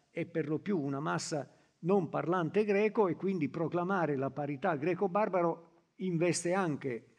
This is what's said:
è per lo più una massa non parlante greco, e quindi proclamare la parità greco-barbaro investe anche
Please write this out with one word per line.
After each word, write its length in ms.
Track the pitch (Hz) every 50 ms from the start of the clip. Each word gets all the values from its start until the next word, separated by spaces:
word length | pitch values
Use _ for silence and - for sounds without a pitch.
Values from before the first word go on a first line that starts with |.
| _ _
è 160 | _ 165 156
per 240 | 170 - 165 147 156
lo 100 | 156 151
più 180 | - 196 208
una 220 | 160 135 143 139 139
massa 500 | 151 170 175 160 - - 160 143 - - - _ _ _ _ _ 165
non 260 | 170 202 202 165 -
parlante 560 | - 147 147 156 180 185 165 147 - 208 214
greco, 420 | 208 196 196 214 214 208 226 202
e 80 | 180 151
quindi 340 | - - 196 190 170 147 -
proclamare 640 | - 165 165 139 165 175 175 180 196 185 165 147 143
la 140 | 131 135 127
parità 460 | 127 151 147 139 147 131 - 185 160
greco-barbaro 960 | 131 147 180 170 185 208 185 175 208 220 202 185 180 170 165 160 - - - _ _ _ _ _ -
investe 520 | 185 185 170 156 175 175 151 - - 170 180
anche 600 | 202 185 160 139 127 - 135 117 110 - - _